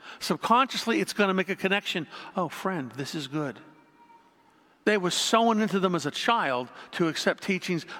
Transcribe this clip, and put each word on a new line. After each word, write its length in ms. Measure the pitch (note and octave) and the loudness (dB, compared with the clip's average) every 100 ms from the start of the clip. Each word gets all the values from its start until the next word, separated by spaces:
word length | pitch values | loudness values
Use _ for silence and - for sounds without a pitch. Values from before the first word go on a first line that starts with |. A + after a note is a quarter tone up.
| - - | -20 -10
Subconsciously, 840 | - F3 - A#3 C4 - A3+ A3 | -4 -2 4 4 4 0 0 0
it's 140 | F#3+ | 0
gonna 180 | - G3 | 2 2
make 160 | F#3+ F3+ | 2 0
a 80 | - | -2
connection. 500 | F#3+ G3+ - F#3+ C#3+ - - F#3+ | 0 0 0 -6 -6 -12 -8 -4
"Oh, 140 | E3 | -4
friend, 420 | - F#3+ F3+ B2+ | -4 -4 -4 -6
this 220 | A#2+ C3+ | -8 -8
is 120 | E3 C3+ | -6 -6
good." 320 | D3+ C#3+ G#2 - - _ _ - - _ _ _ _ _ _ | -4 -4 -8 -18 -20 _ _ -20 -20 _ _ _ _ _ _
They 140 | G#3 G#3 | 0 0
were 120 | F3 | 0
sown 520 | - - A3+ A#3 G#3+ | -2 2 4 4 2
into 180 | G#3+ F#3+ | 2 2
them 140 | F#3 | 2
as 100 | E3+ | 0
a 60 | D3 | -2
child 580 | - - A#3 D3+ B2 B2+ - - | 0 2 2 2 -2 -4 -12 -10
to 160 | - E3 | 0 0
accept 340 | - G3 - | 2 0 0
teachings 440 | - F#3 - E3+ - | -2 -2 -2 -4 -4